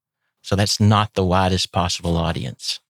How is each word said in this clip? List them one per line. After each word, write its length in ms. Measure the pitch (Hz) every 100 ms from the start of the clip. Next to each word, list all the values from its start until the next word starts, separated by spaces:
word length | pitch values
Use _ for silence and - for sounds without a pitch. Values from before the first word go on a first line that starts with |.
| _ _ _ _
So 140 | - 98
that's 240 | 104 -
not 340 | 107 107 107
the 120 | - 92
widest 460 | 92 92 92 -
possible 460 | - 90 - 87 82
audience. 640 | 82 - 65 - - - _